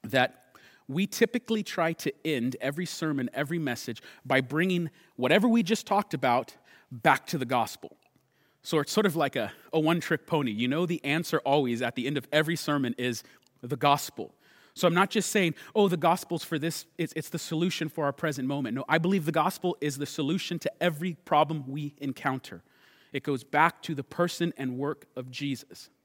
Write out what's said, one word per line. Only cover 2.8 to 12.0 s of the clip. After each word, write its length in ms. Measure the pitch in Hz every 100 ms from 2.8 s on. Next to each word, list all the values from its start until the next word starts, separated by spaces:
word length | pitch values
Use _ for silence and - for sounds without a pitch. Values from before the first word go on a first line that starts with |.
| 180
sermon, 420 | - 160 143 123
every 240 | - 143 170
message, 420 | 143 117 - 113 - -
by 160 | 131 131
bringing 480 | 127 151 185 175 165 _ _ -
whatever 300 | 127 185 233
we 160 | 233
just 240 | 175 220 -
talked 280 | 202 -
about 420 | 151 127 123 120 - _ - _
back 360 | 120 160 135 -
to 100 | 147
the 80 |
gospel. 520 | 123 127 110 - - - _ _ _ _ _ _
So 160 | - 160
it's 120 | 143
sort 140 | -
of 100 | 202
like 220 | 160 143 131
a, 160 | 104 - -
a 60 | 160
one-trick 480 | 156 170 - 160 -
pony. 240 | 160 131
You 160 | 107 123
know 200 | 151 175
the 180 | 170
answer 360 | 139 156 175 160
always 420 | 139 143 131 117
at 120 | 120
the 120 | 127